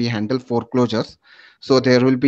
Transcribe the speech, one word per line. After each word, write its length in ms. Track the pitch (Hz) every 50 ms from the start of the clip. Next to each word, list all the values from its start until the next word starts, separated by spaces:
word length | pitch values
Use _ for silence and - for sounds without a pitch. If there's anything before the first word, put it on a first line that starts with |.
we 60 | 120
handle 320 | 117 120 104 107 104 127 131
foreclosures. 800 | 123 - 120 117 113 - - 127 123 107 110 110 147 - - _ _ _ - - - - _ _
So 200 | - - 135 131
there 240 | 123 131 123 123 123
will 100 | 131 131 127 143